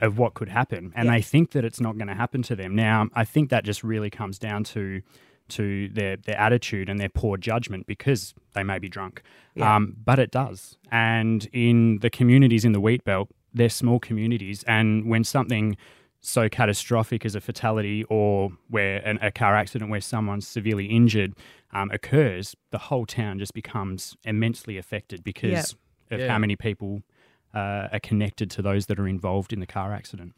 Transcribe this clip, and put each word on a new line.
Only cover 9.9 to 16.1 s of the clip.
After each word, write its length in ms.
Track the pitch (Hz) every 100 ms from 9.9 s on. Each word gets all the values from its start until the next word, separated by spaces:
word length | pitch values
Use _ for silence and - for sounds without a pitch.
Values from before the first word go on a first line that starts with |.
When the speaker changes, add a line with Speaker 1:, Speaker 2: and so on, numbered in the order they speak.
| 104
Speaker 1:
but 140 | 110 131
it 140 | 120
does. 460 | 127 131 95 - _ -
And 560 | 117 113 113 110 110 107
in 480 | 123 120 117 113 104
the 100 | 117
communities 540 | - 120 131 135 113
in 80 | 117
the 80 | 101
wheat 240 | 107 123
belt, 240 | - 95 98 _ _
they're 160 | 117 117
small 280 | - 120 120
communities, 680 | - 110 113 117 98 101
and 420 | - 110 110 110 107
when 160 | 113
something 540 | 113 139 - 113 107 101 - _ _